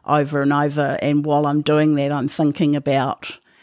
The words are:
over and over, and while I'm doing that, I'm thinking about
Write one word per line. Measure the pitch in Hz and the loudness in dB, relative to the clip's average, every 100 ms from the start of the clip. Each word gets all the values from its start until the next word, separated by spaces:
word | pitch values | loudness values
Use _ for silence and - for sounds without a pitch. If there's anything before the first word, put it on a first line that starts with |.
over | - 147 143 147 | -2 0 0 0
and | 139 | 0
over, | 143 147 147 139 135 | 2 0 0 -2 -2
and | 135 147 | 0 0
while | 147 147 147 | 0 0 2
I'm | 147 | 0
doing | 147 151 151 | 2 2 2
that, | 147 139 | 2 0
I'm | 143 135 | -2 -4
thinking | - 151 143 151 147 | -2 -2 0 0 0
about | 143 135 120 - - - _ _ | 0 0 -2 -4 -12 -16 _ _